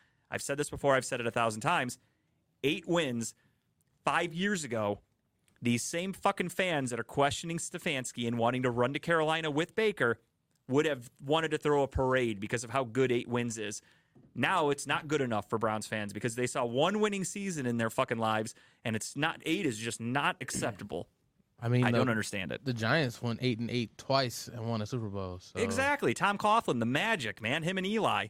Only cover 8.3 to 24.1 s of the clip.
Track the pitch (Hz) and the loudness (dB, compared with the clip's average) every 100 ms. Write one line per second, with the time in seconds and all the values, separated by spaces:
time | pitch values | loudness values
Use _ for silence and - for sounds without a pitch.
8.3 | 120 117 127 127 120 120 151 - 165 156 | 2 2 4 2 4 2 0 2 2 4
9.3 | 160 160 147 175 - 220 - 123 113 _ | 2 0 0 -2 0 0 2 2 0 _
10.3 | _ _ _ - 135 156 131 120 - 135 | _ _ _ 0 2 4 0 -8 -8 0
11.3 | 156 160 151 147 143 135 - 131 131 120 | 2 2 0 4 4 4 2 4 4 2
12.3 | 101 107 120 113 135 123 117 131 123 - | 0 -2 -4 -2 -2 0 2 4 2 0
13.3 | 120 120 110 104 107 - _ _ - - | -2 -2 -4 -6 -8 -14 _ _ -20 -12
14.3 | 120 143 185 147 143 139 160 151 151 127 | -2 0 2 2 0 0 -2 0 0 0
15.3 | 107 - 113 110 107 - 110 104 101 120 | -2 -2 0 0 0 -4 -4 -4 -4 -4
16.3 | 117 123 143 120 123 170 214 214 202 185 | -2 -2 0 0 2 2 2 0 0 -4
17.3 | 202 196 160 123 117 113 - 127 117 110 | -4 -6 -2 0 0 0 0 0 0 2
18.3 | 110 110 - - _ 120 110 - 139 160 | 0 -2 -8 -20 _ -4 -4 -4 -2 -2
19.3 | - 143 180 160 107 117 107 117 135 165 | -2 -2 0 0 -2 -6 -6 -2 0 -2
20.3 | - 127 - 147 107 - 85 - _ _ | -4 -6 -4 -4 -6 -8 -8 -10 _ _
21.3 | _ _ - 117 123 127 120 127 110 98 | _ _ -6 0 4 4 4 4 2 -2
22.3 | 101 82 62 135 117 113 156 127 - 120 | -4 -6 -6 -4 -2 2 2 0 -2 -6
23.3 | 113 127 113 117 120 107 - - | -2 -2 -2 -2 -4 -4 -6 0